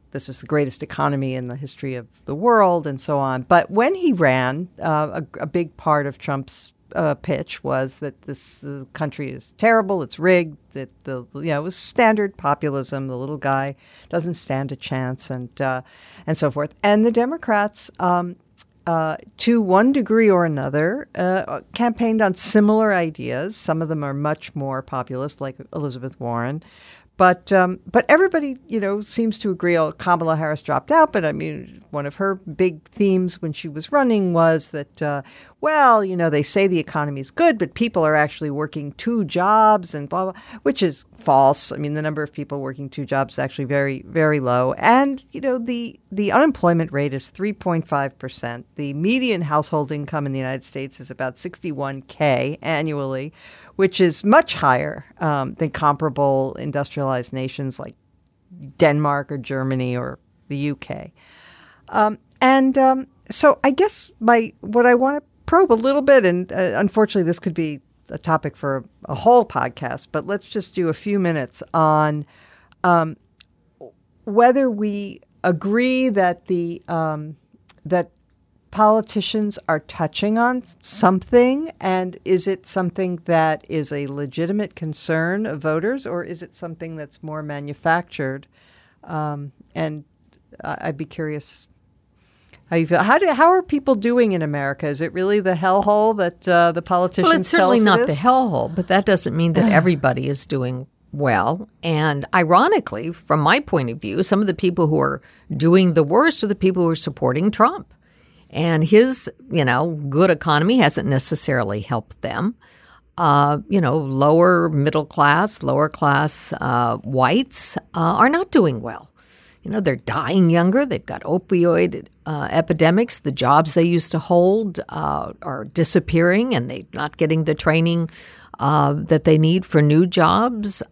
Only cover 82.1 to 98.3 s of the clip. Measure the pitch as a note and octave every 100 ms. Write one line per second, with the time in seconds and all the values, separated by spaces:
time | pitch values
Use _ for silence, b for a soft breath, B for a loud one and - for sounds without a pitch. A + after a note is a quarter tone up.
82.1 | F3 - F#3 F#3 F#3 - G3 F3+ E3+ F#3
83.1 | E3+ E3+ E3 D#3+ D3+ - D#3+ C#3+ D3 C#3
84.1 | C#3 C#3+ C3+ E3+ G#3 G3+ - D#3+ D3 -
85.1 | D#3+ E3 G3 A3 D3 D#3 D#3+ G3 C4+ -
86.1 | F3 - E3 F3+ - E3+ E3 E3 D#3+ D3
87.1 | - D#3 D#3 D3+ C#3+ C#3+ C3+ E3 E3+ F3
88.1 | - C3+ C3+ - b b b b b -
89.1 | D#3+ D3+ D3 C#3+ _ _ E3 D#3 D3+ D3
90.1 | _ _ _ _ - - - E3 C#3+ D#3
91.1 | - D#3 D3+ - - - _ _ _ _
92.1 | _ b b b b - E3+ D#3+ E3+ F#3+
93.1 | D4 F#4+ C4 E4 F#4 F4+ D4 C4+ B3+ A3+
94.1 | B3 A3+ F#3 D3+ D3 C#3 C#3 D3+ C#3 E3
95.1 | F3+ F#3+ G#3 F#3+ E3+ F#3 F#3+ G3 G#3 A3
96.1 | G#3+ F3 - - F3 E3+ E3 E3+ F3+ F3+
97.1 | - A#3+ E4 F3+ E4+ - A#3+ G#3+ A3+ A#3+
98.1 | C#3+ A3+